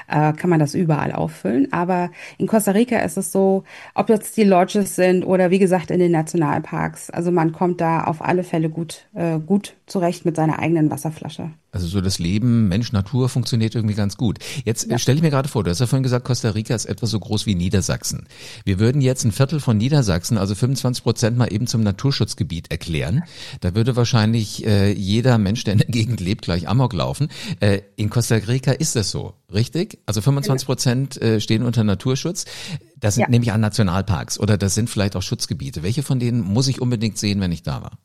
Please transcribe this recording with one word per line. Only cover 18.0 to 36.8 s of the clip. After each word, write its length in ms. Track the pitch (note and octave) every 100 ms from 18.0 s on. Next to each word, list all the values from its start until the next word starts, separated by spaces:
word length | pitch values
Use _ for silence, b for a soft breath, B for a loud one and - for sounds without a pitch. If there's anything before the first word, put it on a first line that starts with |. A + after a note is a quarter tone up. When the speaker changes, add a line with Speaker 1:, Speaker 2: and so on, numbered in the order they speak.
| - - - B B B B
Speaker 2:
Wir 140 | F#2
würden 200 | A2 C#3+
jetzt 220 | B2+ C3
ein 80 | A#2
Viertel 280 | - C3+ D#3
von 180 | C3 G#2+
Niedersachsen, 600 | B2 D3+ A2 E2+ - A2
also 180 | G2 G#2
fünfundzwanzig 480 | A#2+ - B2+ B2
Prozent, 340 | A#2+ G#2+ A2 A#2+
mal 160 | A#2
eben 140 | F#2+ B2
zum 160 | A#2
Naturschutzgebiet 880 | G#2+ F#2+ C3+ - G#2 - D2 D#2+ -
erklären. 520 | D2+ - D2+ C2 B2+ - B B B
Da 140 | F2 G2
würde 200 | A#2 B2
wahrscheinlich, 720 | A#2 A#2 G#2+ A#2 G#2 - G#2+
äh, 260 | G2+ G2+
jeder 460 | G#2 G2 A2 B2+ A#2
Mensch, 260 | F#2+ A#2+
der 100 | -
in 60 | G#2+
der 80 | -
Gegend 320 | A#2 A2+ A2+
lebt, 220 | F2+ -
gleich 240 | - F2 D#2
Amok 260 | A2+ B2
laufen. 360 | E2+ B1+ - D3+ B A3+ B
Äh, 200 | G2+ G2 - -
in 140 | G#2
Costa 260 | A#2+ A2+ A2+
Rica 360 | F#2 C3 C#3
ist 240 | - D#3+ A#2+
das 140 | F#2+
so, 240 | D2 - - -
richtig? 460 | G#2 A#2+ D#3 G#3 - -
Also 140 | G#2+
fünfundzwanzig 440 | C#3 C#3 C#3+ C3 -
Prozent, 560 | B2+ B2+ B2 C#3 -
äh, 180 | A2+ A2
stehen 240 | - A2
unter 200 | A#2+ A#2 G#2
Naturschutz. 600 | F#2+ B2+ C3 D#3+ F3 - B B D#3+ - -
Das 160 | G#2+ -
sind, 60 |
Speaker 1:
Ja. 80 | F#3
Speaker 2:
nehme 140 | A#2+ A#2
ich 60 |
an, 80 | G#2
Nationalparks 760 | G#2+ - G2 F#2 F#2+ E2 - -
oder 180 | G#2 G#2
das 180 | F#2+ -
sind 140 | A#2
vielleicht 260 | G#2+ G2 -
auch 60 |
Schutzgebiete. 640 | - A#2+ - D#2+ C2+ -
Welche 180 | E2 C3
von 160 | C#3 C3
denen 220 | A#2+ A#2+
muss 260 | F#2 G#2+ C3+
ich 140 | -